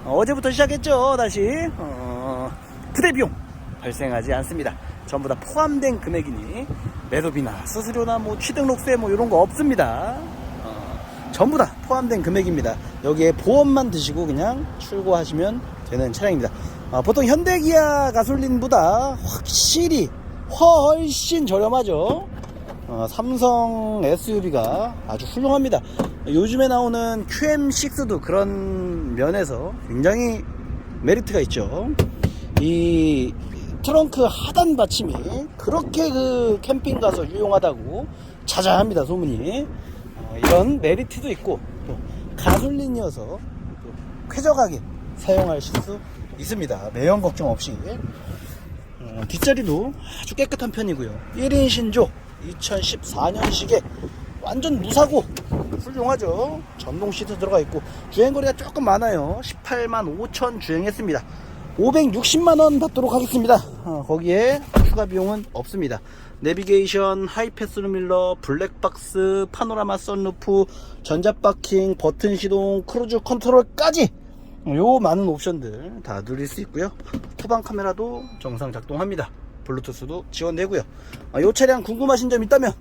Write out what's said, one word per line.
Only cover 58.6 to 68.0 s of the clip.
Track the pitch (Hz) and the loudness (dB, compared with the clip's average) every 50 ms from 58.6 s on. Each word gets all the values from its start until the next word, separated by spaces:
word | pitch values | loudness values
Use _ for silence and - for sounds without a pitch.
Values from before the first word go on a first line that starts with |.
| 269 226 - 302 269 | -8 -8 -4 0 2
많아요. | 220 190 208 233 226 202 160 139 151 190 240 | 4 4 4 4 2 0 0 0 -2 -4 -6
십팔만 | 254 - - - - - 262 240 233 226 226 226 208 160 147 185 | -8 -12 -14 -12 -8 -6 -4 -2 -2 -2 -2 -4 -4 -4 -6 -8
오천 | 226 - - - 262 247 240 208 | -8 -8 -4 -4 -4 -2 -4 -6
주행했습니다. | - - 160 165 185 208 202 - 226 185 151 127 - - - - - - - - - - - - | -6 -4 -2 -2 -2 -2 -4 -4 -4 -2 -2 -4 -4 -8 -16 -16 -16 -16 -16 -16 -16 -12 -2 2
오백육십만 | 196 254 262 311 311 254 185 226 233 - - 320 339 339 320 302 | 2 4 6 6 4 4 2 2 2 2 4 6 6 6 8 8
원 | 311 311 294 269 | 8 6 6 4
받도록 | 320 311 - 254 254 233 | 2 2 0 0 0 2
하겠습니다. | 233 254 254 - - 254 226 226 240 208 - - - - - | 2 2 0 2 0 0 6 6 6 6 6 -2 -14 -12 -8
어, | 170 160 147 135 | -8 -6 -6 -2
거기에 | - 156 165 170 175 180 202 233 254 277 285 285 - - - - - | -2 -2 0 2 2 4 4 4 4 2 0 -2 2 6 6 8 8
추가 | - 214 214 | 6 4 0
비용은 | 185 185 190 185 196 214 214 208 - | -2 -2 -2 -2 -2 -2 -4 -8 -10
없습니다. | - 120 123 - - 196 165 131 117 107 - - - - - - - - | -10 -10 -10 -8 -6 -4 -4 -4 -4 -8 -10 -16 -20 -20 -20 -20 -14 -4
내비게이션, | - 151 175 185 196 190 196 196 196 185 - 196 196 196 190 196 190 180 | -4 -2 -2 -2 2 4 4 4 4 2 2 2 2 2 0 -2 -4 -4
하이패스 | - 220 226 226 - - 220 208 - 208 | -4 -4 -4 -4 -4 -8 -8 -6 -6 -6
룸밀러, | 196 196 190 190 | -4 -4 -4 -4